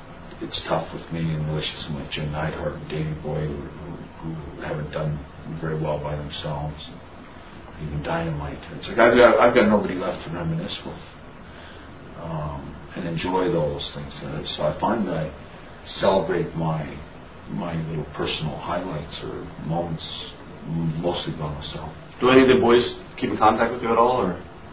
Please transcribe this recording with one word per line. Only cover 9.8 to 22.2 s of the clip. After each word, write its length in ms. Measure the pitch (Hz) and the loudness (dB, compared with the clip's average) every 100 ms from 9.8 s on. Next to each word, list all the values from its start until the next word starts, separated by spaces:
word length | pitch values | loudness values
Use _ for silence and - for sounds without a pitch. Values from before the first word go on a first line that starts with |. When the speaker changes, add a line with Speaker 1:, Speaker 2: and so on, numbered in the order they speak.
| 92 | 2
Speaker 1:
left 300 | 90 90 - | -2 -4 -4
to 60 | - | -8
reminisce 460 | 85 - 165 - - - | -4 -2 -4 -4 -8 -10
with, 80 | - - - - - - - - - - - - - | -12 -14 -16 -18 -16 -16 -16 -16 -16 -16 -16 -16 -12
um, 540 | 165 80 76 71 69 - - | -6 -4 -4 -6 -8 -12 -10
and 140 | - 82 | -6 -2
enjoy 420 | 82 92 92 90 | -2 0 2 4
those 320 | 85 76 71 - | 4 2 0 -6
things. 180 | 73 71 - | -8 -10 -10
Uh, 240 | 71 76 - | -8 -6 -6
so 120 | - - | 0 0
I 120 | - | 2
find 300 | - 113 98 | 0 2 0
that 80 | 82 | 0
I 160 | 78 - - - - - - - | -2 -6 -16 -16 -16 -16 -12 2
celebrate 560 | 202 95 - 87 78 | 4 4 2 0 0
my, 420 | 82 80 78 69 - - - - - - | -2 0 0 -4 -10 -14 -16 -16 -16 -8
my 240 | 52 85 82 80 | -4 -2 -2 -2
little 160 | 80 71 | -4 -6
personal 420 | - 57 - 78 67 | -4 -2 -2 -4 -4
highlights 580 | - - - 76 - - | -4 -4 -4 -6 -8 -8
or 240 | 58 55 - - - | -8 -8 -10 -8 -2
moments 380 | 85 85 - - - - - - - - | -2 -2 -4 -6 -10 -10 -14 -16 -12 -4
m-, 360 | 82 82 78 | 0 0 2
mostly 300 | 87 87 82 | 0 0 -4
by 200 | 76 78 | -4 -4
myself. 400 | 73 - - - - - - | -4 -6 -8 -8 -12 -16 2